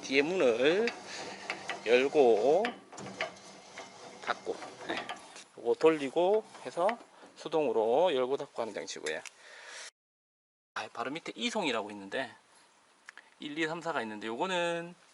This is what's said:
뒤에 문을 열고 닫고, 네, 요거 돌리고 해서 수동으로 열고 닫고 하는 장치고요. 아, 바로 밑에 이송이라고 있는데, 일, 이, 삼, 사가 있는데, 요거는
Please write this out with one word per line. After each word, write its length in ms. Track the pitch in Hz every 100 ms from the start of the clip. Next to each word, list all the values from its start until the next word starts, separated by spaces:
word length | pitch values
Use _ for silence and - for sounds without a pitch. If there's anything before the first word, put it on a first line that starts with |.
뒤에 200 | - 135
문을 680 | 147 185 131 113 139 190 233 - - - - - - - - - 107
열고 760 | 123 139 156 123 104 123 170 240 - - - - - - - - - - - - - - -
닫고, 340 | - - - - - - -
네, 200 | - - - - - - -
요거 160 | 117 117
돌리고 720 | 160 160 135 165 180 214 - - -
해서 220 | 170 190 240 - - - -
수동으로 800 | 160 160 143 113 110 131 180 131
열고 220 | 127 139
닫고 240 | 139 -
하는 120 | 113
장치고요. 480 | 98 80 80 78 80 - - - - - - - - _ _ _ _ _ _ _ -
아, 120 | 110
바로 180 | - 123
밑에 200 | 160 - -
이송이라고 560 | 240 220 160 113 104
있는데, 420 | 104 98 131 120 - _ - _ _ _ _ - - - -
일, 180 | 151 151
이, 100 | 156
삼, 140 | 170
사가 200 | 165 143
있는데, 240 | 110 104 110
요거는 680 | 117 185 180 170 170 170 175 -